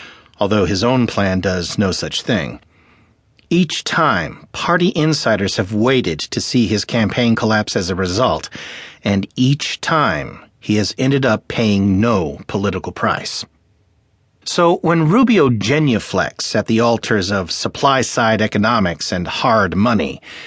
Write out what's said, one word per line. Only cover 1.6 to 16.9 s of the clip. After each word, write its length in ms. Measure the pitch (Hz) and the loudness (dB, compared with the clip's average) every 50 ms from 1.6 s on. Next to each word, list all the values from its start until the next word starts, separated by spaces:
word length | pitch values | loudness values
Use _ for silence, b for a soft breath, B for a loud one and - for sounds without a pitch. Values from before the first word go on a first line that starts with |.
| 85 - - | -4 -4 -2
no 160 | - 104 95 | 0 0 0
such 300 | 82 - 85 78 - - | 0 -2 -6 -6 -6 -6
thing. 360 | - - 123 90 71 58 58 - _ b b b b b b b b b b b _ _ _ _ _ - | -4 -2 -2 -2 -2 -6 -10 -14 _ b b b b b b b b b b b _ _ _ _ _ -2
Each 340 | 165 175 180 151 - - - | 0 2 2 0 -2 -8 -8
time, 640 | - - 175 160 143 113 90 82 - - - - - | -4 -2 0 2 2 2 0 -2 -6 -8 -14 -18 -16
party 380 | - - - - 175 175 175 180 - | -12 -6 -2 0 0 2 2 2 0
insiders 600 | 175 151 160 151 - - 113 110 95 101 95 - | 0 0 0 0 0 0 0 0 2 0 -2 -2
have 180 | - 101 92 110 | -2 -4 -2 0
waited 440 | 104 110 123 135 131 - 82 80 - | 0 2 2 2 2 0 0 -4 -4
to 220 | - - - 117 | -6 -6 -6 -6
see 260 | - - - 127 113 | -4 -2 0 2 2
his 200 | 92 107 101 - | 2 0 -2 -2
campaign 480 | - - 117 110 98 - 127 120 117 113 | -2 -2 0 0 0 0 0 2 2 2
collapse 420 | - - 110 110 107 107 - - | 2 2 0 2 0 0 0 -2
as 140 | 110 90 87 | -4 -2 -2
a 40 | 92 | -2
result, 540 | 87 95 90 90 107 131 110 80 78 - - B B B B B B B B B B B | -2 -2 -2 0 0 2 0 0 -2 -4 -10 B B B B B B B B B B B
and 220 | 104 101 98 101 - - | 0 0 0 0 -2 0
each 460 | - 127 131 143 147 - - - - | 2 2 2 2 0 -2 -6 -8 -8
time 600 | - - 165 156 143 107 82 73 65 55 - - - - _ _ | -4 0 0 2 2 2 0 -2 -4 -8 -12 -16 -20 -20 _ _
he 160 | - - 104 | -4 0 0
has 180 | 104 101 - - | 0 0 -2 -2
ended 300 | - 131 135 139 139 135 | -2 0 0 2 2 2
up 200 | 120 110 107 - - | 2 0 0 -2 -6
paying 520 | - - 113 107 101 98 98 101 95 95 | -4 0 0 2 2 2 2 2 2 2
no 400 | 113 120 113 95 82 73 - - - | 2 2 2 2 0 -2 -6 -10 -10
political 440 | - - 101 101 101 - - - - | -6 -6 -4 -2 -2 -4 -4 -6 -8
price. 540 | - - - 113 147 - - - - - - - _ _ _ _ _ _ _ _ _ _ _ _ _ _ _ _ _ _ - | -8 -4 -2 -2 -2 -2 -6 -8 -10 -12 -12 -14 _ _ _ _ _ _ _ _ _ _ _ _ _ _ _ _ _ _ -12
So 320 | - - - 175 170 180 - | -6 0 2 4 4 4 2
when 320 | - 165 170 165 160 151 | 2 2 2 2 4 4
Rubio 400 | 190 254 - - 226 185 143 131 | 4 4 4 4 4 4 4 4
genuflects 1080 | 120 104 98 107 139 156 156 139 113 98 - - - 92 78 - - - - - - | 2 2 0 0 2 2 2 2 2 0 -2 -2 -2 -2 -2 -2 -4 -8 -8 -4 -2
at 120 | 107 101 - | -2 0 0
the 120 | 113 110 | 2 2
altars 500 | 120 117 | 4 2